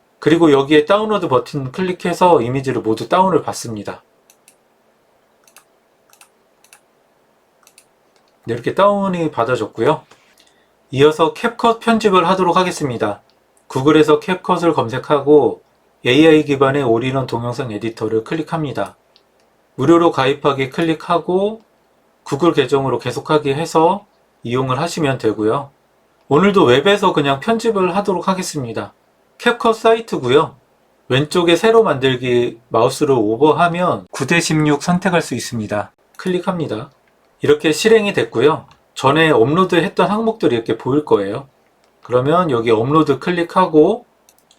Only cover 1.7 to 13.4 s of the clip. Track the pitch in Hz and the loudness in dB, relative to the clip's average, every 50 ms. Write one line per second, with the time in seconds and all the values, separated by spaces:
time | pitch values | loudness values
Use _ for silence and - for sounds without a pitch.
1.7 | - - 185 180 180 - - 180 165 - 180 180 165 127 117 120 127 139 131 131 | -6 -6 -6 -6 -6 -6 -6 -6 -2 2 2 4 4 2 2 -2 -4 -4 -4 -4
2.7 | 120 113 - 110 110 110 117 - - 185 190 190 170 147 - 107 98 - - 123 | -4 -4 -2 -2 -4 -4 -2 -2 0 2 2 2 0 0 -2 -4 -8 -10 -10 -10
3.7 | 113 104 98 - 95 - _ _ _ _ _ _ _ _ _ _ _ _ _ _ | -12 -10 -12 -12 -14 -16 _ _ _ _ _ _ _ _ _ _ _ _ _ _
4.7 | _ _ _ _ _ _ _ _ _ _ _ _ _ _ _ _ _ _ _ _ | _ _ _ _ _ _ _ _ _ _ _ _ _ _ _ _ _ _ _ _
5.7 | _ _ _ _ _ _ _ _ _ _ - _ _ _ _ _ _ _ _ _ | _ _ _ _ _ _ _ _ _ _ -20 _ _ _ _ _ _ _ _ _
6.7 | _ _ _ _ _ _ _ _ _ _ _ _ _ _ _ _ _ _ _ _ | _ _ _ _ _ _ _ _ _ _ _ _ _ _ _ _ _ _ _ _
7.7 | _ _ _ _ _ _ _ _ _ _ _ _ _ _ _ 117 117 120 127 143 | _ _ _ _ _ _ _ _ _ _ _ _ _ _ _ -10 -8 -6 -6 -4
8.7 | - - 190 202 202 202 196 196 180 175 165 151 - - 123 127 127 113 110 - | 0 2 2 2 2 0 -2 -4 -2 -2 -4 -4 -2 -2 -2 -2 -2 -4 -4 -8
9.7 | - - 117 135 156 156 - _ - _ _ _ _ _ _ _ _ _ _ _ | -6 -2 0 0 0 0 -6 _ -20 _ _ _ _ _ _ _ _ _ _ _
10.7 | _ _ _ _ 127 131 143 151 151 170 165 151 - - - 226 226 - - 233 | _ _ _ _ 0 2 4 4 4 2 0 -2 -2 -4 -6 -6 -4 0 0 0
11.7 | 226 - - 233 226 220 220 208 185 185 165 170 185 185 185 175 170 185 180 180 | 0 0 0 0 0 2 2 2 2 2 2 2 0 0 0 0 0 0 0 -2
12.7 | 170 - 156 131 117 107 110 104 101 - _ _ _ _ | -4 -4 -6 -6 -4 -4 -4 -6 -6 -10 _ _ _ _